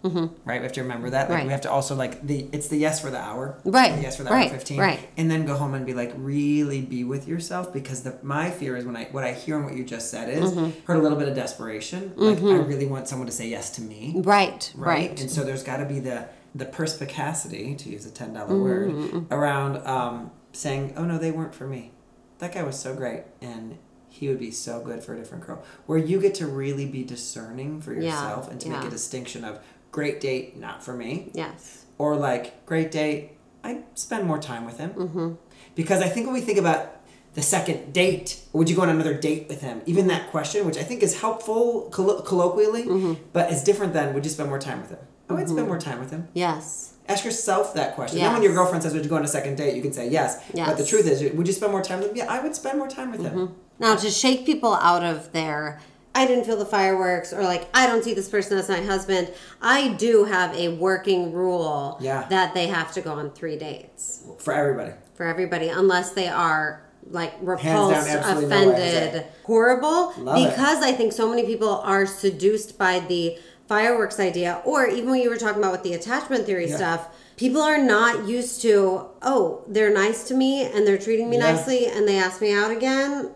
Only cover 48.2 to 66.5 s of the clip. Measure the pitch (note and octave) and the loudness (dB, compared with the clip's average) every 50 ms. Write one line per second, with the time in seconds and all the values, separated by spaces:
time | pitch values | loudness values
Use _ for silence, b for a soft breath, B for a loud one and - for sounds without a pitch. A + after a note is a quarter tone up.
48.2 | F3 - A#3 A#3 G#3+ F#3+ E3 F3+ F3+ F3+ E3+ E3 E3 E3 D3 D#3 C#3+ D3 E3 D#3 | 2 2 4 6 6 6 6 6 4 4 2 0 -2 0 -2 -2 -2 0 0 0
49.2 | D3 D3 - C#3+ - C#3+ C#3 - D3+ C#3+ A#2+ B2 B2 C#3+ - B2 A#2+ A#2+ D3 D#3+ | 0 0 0 -2 -2 -2 -4 0 0 0 0 0 -4 -4 -4 -4 -4 0 0 2
50.2 | C3+ B2 - - B B B E3+ E3 D3+ D3+ - C#3+ - - A3 F#3+ E3 C#3 C3+ | 2 0 -2 -6 B B B -2 0 0 0 0 0 2 4 4 6 6 4 2
51.2 | D3 C#3 D3 D#3 F3 F3+ F#3+ - G#3+ G#3 G3+ F#3+ F#3+ - F#3 F#3+ G3 G#3 G#3+ A#3+ | 2 0 0 2 0 0 0 0 0 0 0 0 -2 -2 -4 -2 -2 -4 -4 -4
52.2 | - - A3 B3+ C4+ D4+ D4+ - - C4 C4+ D4 C4+ C4+ C4 - C4 B3+ A3+ F#3 | -4 -4 -4 -4 -4 -4 -6 -4 -6 -2 -2 -2 -4 -4 -6 -8 -8 -8 -6 -6
53.2 | F3 - D#3 F#3 F#3 F3+ F3+ - - _ _ _ A#3 A3+ A3 G3 F#3+ G#3+ G3 - | -6 -4 -4 -4 -4 -4 -6 -14 -20 _ _ _ 2 2 4 4 2 0 0 2
54.2 | - C4 C4 B3+ - - D4+ - - A3+ G3+ - - F3 F3 F3 F3 E3+ D#3+ D3+ | 4 4 4 4 2 0 0 4 4 4 4 6 6 6 6 6 4 0 -2 -4
55.2 | - - - E3 D#3+ D#3 D3 D3 D3+ D3 D3 B B B B B B B _ B3+ | -6 -6 -4 -4 -2 -2 -2 -4 -4 -6 -8 B B B B B B B _ 4
56.2 | C4 C4 B3 B3 A#3 A3 A3+ G3+ G#3 G3+ - G3+ F#3+ F#3+ F#3+ F#3 F#3 F3+ F3+ F3 | 4 6 4 2 2 0 0 -2 0 0 2 4 4 4 4 4 2 2 0 0
57.2 | F3 - - G3 G3+ F3+ F3+ E3+ - - - B3+ C4 A#3+ A#3 A3+ A3 A#3 G#3+ G3 | -2 -6 -4 -2 0 0 0 -2 -4 2 4 4 6 6 4 2 2 0 -2 -2
58.2 | F#3+ - - G#3 F#3+ - G3+ F#3+ F#3 F#3+ G3 F3 F#3 G3+ G3 F#3+ F#3 - G3 F3+ | -4 -2 -2 -2 0 2 0 0 0 0 0 -2 0 0 -2 -2 0 0 0 0
59.2 | F3 F3 B B B B B B - A3+ B3+ C#4 C#4 C4 G3+ E3 G3+ A#3+ A3+ G#3+ | 0 -2 B B B B B B 2 4 4 4 4 2 0 2 2 6 8 6
60.2 | G#3 G#3+ G3+ F#3 F3+ F3 - D#3+ F3 E3+ E3+ D#3+ F3 F#3+ F#3+ F#3 F#3+ G3+ F#3+ F3+ | 6 6 4 2 2 0 0 -2 -2 -2 -2 0 2 2 2 2 2 2 2 2
61.2 | F3 E3+ D#3+ F3 F#3 F#3 F3+ F3 D#3+ D#3 D3+ C#3+ C#3 C#3 C#3 - C3 C3 C3+ C3 | 2 -2 -2 0 0 0 0 0 0 0 -2 -2 -4 -6 -8 -6 -4 -4 -2 -4
62.2 | A#2+ - F#3+ F#3 F#3 F3+ - F#3 E3+ E3+ G3 E3 D#3+ - - F#3 E3+ E3 D3+ D3 | -2 0 2 2 2 2 2 0 0 2 0 -2 -2 -2 -6 -6 -6 -6 -6 -6
63.2 | D3 C#3+ C#3 - - D#3+ D3+ D3+ D#3 D3+ C3 - - - _ - - - - - | -6 -8 -10 -8 -8 -8 -6 -6 -8 -10 -10 -12 -14 -20 _ -12 -10 -10 -10 -12
64.2 | - - - - - D#3 C3 D3 D3 C#3+ C3 A#2 G#2 - - - - - _ - | -14 -18 -16 -8 -6 -2 0 2 2 2 0 -2 -4 -8 -12 -16 -20 -20 _ -6
65.2 | F3 E3+ E3 F3 F#3 E3 F3 E3 D#3+ D#3+ C#3 F3+ G3+ F#3+ F#3 F3+ F3+ F#3 - G3 | -4 -4 -2 -2 -2 -2 -2 -2 -2 -2 2 4 4 6 6 4 2 0 -2 -2
66.2 | F#3 F3 - E3 F3 E3 | -2 0 0 2 2 2